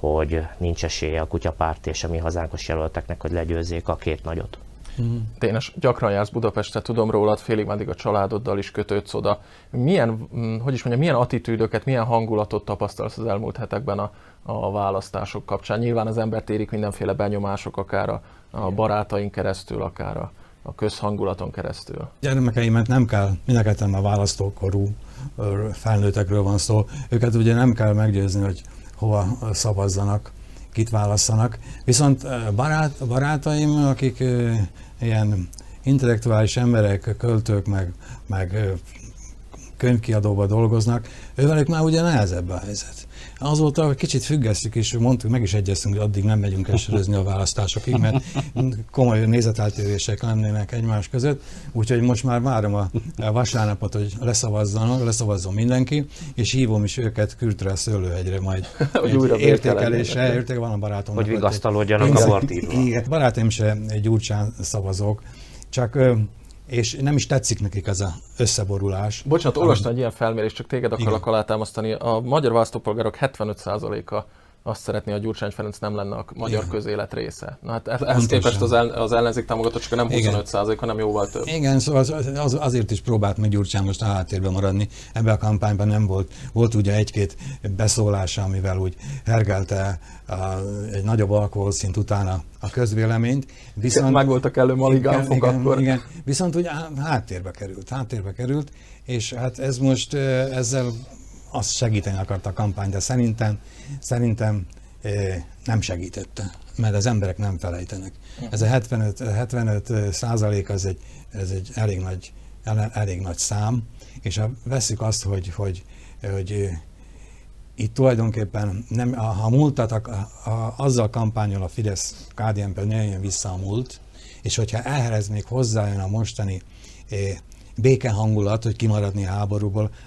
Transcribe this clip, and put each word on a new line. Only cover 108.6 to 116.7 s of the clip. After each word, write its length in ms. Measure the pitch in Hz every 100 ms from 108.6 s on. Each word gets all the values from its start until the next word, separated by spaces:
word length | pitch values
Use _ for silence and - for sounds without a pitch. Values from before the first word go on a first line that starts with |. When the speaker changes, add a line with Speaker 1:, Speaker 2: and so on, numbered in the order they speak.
Speaker 2:
a 40 | 107
hetvenöt, 520 | 127 113 117 107 98
hetvenöt 760 | 117 104 120 123 113 104 - 110 104
százalék 560 | 92 120 113 104 101 92
az 140 | 101 95
egy, 120 | 92 - - -
ez 200 | 104 92
egy 200 | 95 95
elég 260 | - 107 92
nagy, 320 | 92 92 - - - -
ele-, 260 | 107 107 107
elég 280 | 107 101 90
nagy 180 | 92 82
szám, 440 | - 104 107 123 113 - - -
és 160 | 110 95
ha 140 | 107 131
vesszük 360 | 120 131 - 104
azt, 220 | 110 110
hogy, 260 | 98 98 90
hogy, 280 | - 98 90 - - - - 101
hogy, 200 | 98 95
ö, 140 | 104 98